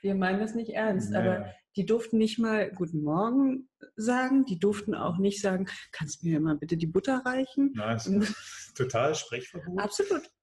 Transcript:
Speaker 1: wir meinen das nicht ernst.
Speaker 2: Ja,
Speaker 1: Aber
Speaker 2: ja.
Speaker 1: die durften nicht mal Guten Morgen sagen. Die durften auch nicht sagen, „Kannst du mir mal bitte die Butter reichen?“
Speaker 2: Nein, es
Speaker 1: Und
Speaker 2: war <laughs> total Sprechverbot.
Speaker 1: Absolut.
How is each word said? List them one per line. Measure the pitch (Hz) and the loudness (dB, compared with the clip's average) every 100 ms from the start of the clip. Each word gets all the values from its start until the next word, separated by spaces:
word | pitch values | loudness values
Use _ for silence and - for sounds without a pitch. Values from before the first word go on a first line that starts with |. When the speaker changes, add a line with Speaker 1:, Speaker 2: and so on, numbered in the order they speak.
Speaker 1:
wir | 196 196 | 0 2
meinen | 185 196 | 2 2
das | 220 233 | 0 -4
nicht | 226 | -4
ernst. | - 220 190 101 | -2 0 0 0
Speaker 2:
Ja, | 196 | 2
Speaker 1:
Aber | 185 196 | 2 0
Speaker 2:
ja. | 202 - _ - | -4 -12 _ -4
Speaker 1:
die | 180 | 0
durften | 226 233 226 | 0 2 2
nicht | 220 220 | 2 2
mal | 226 214 196 | 0 2 0
Guten | 196 170 165 | -2 -4 -2
Morgen | 147 160 214 254 269 262 - _ - - | 0 2 2 4 2 0 -8 _ -20 -6
sagen. | 220 247 262 269 262 | 0 2 4 4 2
Die | 175 | 2
durften | 202 208 208 208 | 2 2 -2 -2
auch | - 175 | -2 2
nicht | 196 202 | 0 2
sagen, | 202 185 190 - - | 0 0 -2 -8 -14
„Kannst | - 151 - | -10 -10 -4
du | 170 | 0
mir | 156 | 2
mal | 160 151 | 2 0
bitte | 156 165 | -2 -2
die | 170 | 0
Butter | 170 233 262 254 | 0 0 0 0
reichen?“ | 254 262 - 277 | -2 -2 2 0
Speaker 2:
Nein, | 254 110 117 | 0 -2 -2
es | 143 | 0
Speaker 1:
Und | 196 | 2
Speaker 2:
war | 208 | 2
<laughs> | - - - - - | -4 -12 -16 -18 -4
total | 131 113 139 151 | -2 2 2 0
Sprechverbot. | - 120 - 180 160 180 | -4 -10 -10 -12 -8 -4
Speaker 1:
Absolut. | 208 - 403 339 - _ | -4 -2 0 0 -4 _